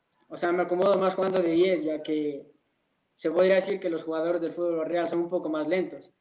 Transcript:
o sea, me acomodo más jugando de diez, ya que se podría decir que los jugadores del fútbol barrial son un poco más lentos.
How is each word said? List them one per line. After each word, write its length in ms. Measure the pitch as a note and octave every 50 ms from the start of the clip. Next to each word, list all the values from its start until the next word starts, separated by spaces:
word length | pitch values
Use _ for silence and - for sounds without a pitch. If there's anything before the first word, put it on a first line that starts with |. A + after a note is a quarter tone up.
| _ _ _ _ _ -
o 80 | D3+ -
sea, 140 | - F3
me 120 | F3 F#3 F3
acomodo 340 | F3 F3+ F3+ F#3+ G3+ G3 F#3+
más 180 | F#3+ F#3 F3+
jugando 260 | - F#3 F#3 F3+ F#3
de 100 | F3 E3
diez, 320 | E3 E3 F3+ F#3+ F#3 D#3+ D3+
ya 180 | D#3 D#3 D3+
que 440 | D3+ - D#3 D3+ D3+ D3 C#3+ C#3 - - _ _ _ _ _ _ _ _ _ _ _ _ _
se 160 | - - D#3+
podría 240 | D#3 F3 F#3 F#3+ F#3+
decir 240 | F#3 F#3 G3 G3+ F#3+
que 100 | F#3 F3+
los 140 | E3 D#3 -
jugadores 380 | D#3+ D#3+ D#3+ D#3+ E3+ F3 E3+
del 100 | E3 D#3
fútbol 260 | C#3+ E3+ F3 F3 E3+ D#3+
barrial 300 | D#3 D#3 E3+ F3 E3+ -
son 120 | E3+ E3+
un 100 | E3+ E3+
poco 200 | F3+ F3 F3 D#3
más 180 | D#3 D#3 D3+ D3+
lentos. 460 | F3+ F#3+ F3 D3+ C#3+ C3+ - - _ _